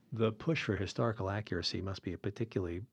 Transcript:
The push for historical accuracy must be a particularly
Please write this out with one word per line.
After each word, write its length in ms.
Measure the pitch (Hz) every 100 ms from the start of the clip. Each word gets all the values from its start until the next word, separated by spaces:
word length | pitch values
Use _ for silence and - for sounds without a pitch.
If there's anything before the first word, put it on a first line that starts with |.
| _
The 180 | 113 110
push 320 | 110 - 160
for 140 | - 95
historical 540 | 95 - 117 110 95
accuracy 500 | 104 107 87 87 95
must 220 | 95 90
be 100 | 95
a 60 | 85
particularly 640 | 98 - 113 - 90 87 110